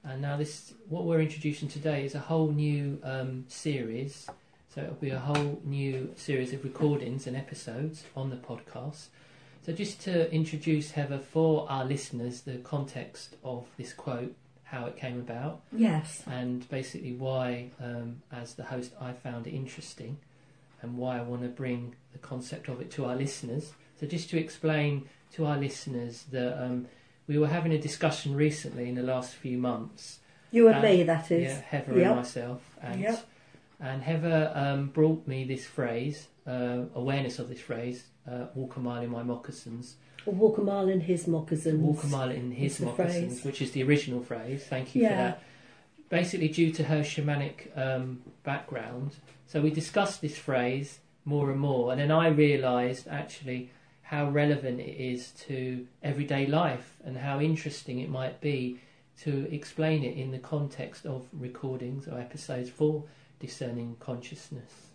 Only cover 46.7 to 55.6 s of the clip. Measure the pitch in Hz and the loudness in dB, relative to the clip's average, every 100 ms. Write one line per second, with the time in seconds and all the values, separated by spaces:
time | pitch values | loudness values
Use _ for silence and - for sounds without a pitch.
46.7 | 160 147 151 147 - 147 143 139 - - | 4 2 2 2 0 0 0 -2 -6 -12
47.7 | - 131 131 131 127 - - - 139 - | -2 0 0 -2 -6 -12 -10 -4 -4 -4
48.7 | 123 110 123 139 - - - - 156 151 | -8 -6 -6 -6 -8 -20 -20 -4 2 2
49.7 | 151 156 208 196 - 151 147 - 131 123 | 2 0 2 2 0 -6 -6 -2 2 2
50.7 | 135 139 - _ _ - 147 139 135 143 | 0 -4 -10 _ _ -2 2 2 2 2
51.7 | 127 120 131 147 156 165 147 147 143 131 | 4 2 2 4 6 6 8 8 6 4
52.7 | 123 127 131 - 147 151 - 131 127 123 | 4 2 -2 -6 -8 -8 -10 -8 -6 -8
53.7 | - - _ - 147 143 143 147 139 131 | -16 -20 _ -6 -2 2 4 4 4 0
54.7 | 123 - - 127 123 - - - 135 | -4 -6 -6 -4 -4 -6 -18 -8 -4